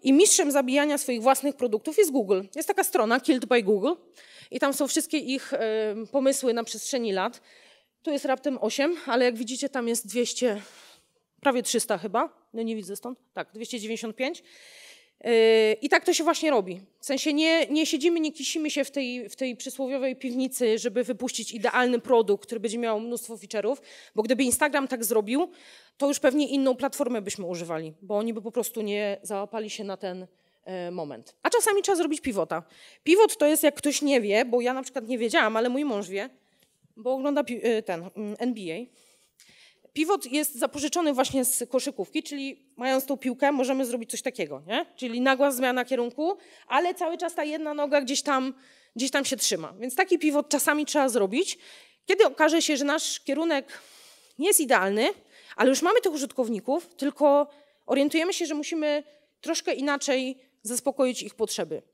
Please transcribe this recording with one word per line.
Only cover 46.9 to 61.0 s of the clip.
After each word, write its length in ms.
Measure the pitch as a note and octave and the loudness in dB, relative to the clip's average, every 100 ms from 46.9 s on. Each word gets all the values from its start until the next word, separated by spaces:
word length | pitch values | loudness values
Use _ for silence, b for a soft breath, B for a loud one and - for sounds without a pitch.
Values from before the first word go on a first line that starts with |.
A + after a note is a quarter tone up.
cały 240 | F#4 D#4+ E4+ | -2 -4 -4
czas 180 | E4+ E4+ | -6 -4
ta 80 | |
jedna 300 | D4+ D#4 D#4 | -4 -4 -6
noga 280 | D4 D4 C#4+ | -4 0 0
gdzieś 200 | B3 C#4 | 0 -4
tam, 320 | - C4+ C4 C4 b b b - | 0 0 -2 -8 b b b -6
gdzieś 160 | C4+ | -2
tam 140 | D4 C#4 | 0 -2
się 120 | B3 | -2
trzyma. 360 | - F#3 D#3 F#3 | -2 -2 -6 -10
Więc 160 | B3 B3 | -6 -2
taki 240 | F#4+ E4+ | 2 2
pivot 300 | D4+ C#4+ D4 | 2 0 0
czasami 360 | C#4 D#4+ D4 D4+ | 0 2 0 0
trzeba 240 | D#4 C4 | 0 2
zrobić, 480 | A3+ G3 A#3+ F#4+ - B B B B - | 2 0 0 -4 -6 B B B B -4
kiedy 200 | G4 G#4+ | 4 4
okaże 360 | - D#4 D#4+ | 6 4 4
się, 160 | - C#4+ | 2 0
że 80 | C#4+ | 0
nasz 340 | D4+ - - | 0 -2 -6
kierunek 600 | - C#4 E4 C#4+ C4+ - B B B B B - | -4 -2 0 -2 -4 -20 B B B B B -2
nie 80 | E4 | 2
jest 120 | G4+ | 2
idealny, 500 | C4+ A3+ F#3+ G#3 C#4+ G#4 B B B - | 4 4 4 2 0 -2 B B B 2
ale 140 | A#3 | 4
już 120 | C4+ | 4
mamy 200 | E4+ A4+ | 4 4
tych 100 | G4+ | 2
użytkowników, 840 | D4+ C4 - A#3 G#3+ - D#4 - - | -2 -6 -4 -2 -2 -2 -4 -4 -6
tylko 520 | C#4+ - C#4+ C#4+ C#4+ b b b - | -6 2 4 4 2 b b b -2
orientujemy 480 | C#4 C#4+ D#4+ E4+ | 2 2 2 0
się, 120 | F4 E4 | -2 -4
że 100 | D4+ | -4
musimy 480 | D4 E4 D4+ D4 D4 b b _ | -4 -2 -2 -2 -6 b b _
troszkę 320 | - D#4+ - | -6 -4 -2
inaczej 640 | G#3+ C#4+ C#4+ - C4 C4 C4 b b | -2 -2 -2 0 -2 -2 -8 b b
zaspokoić 600 | G#3 A#3+ C#4+ - | -8 -4 -4 0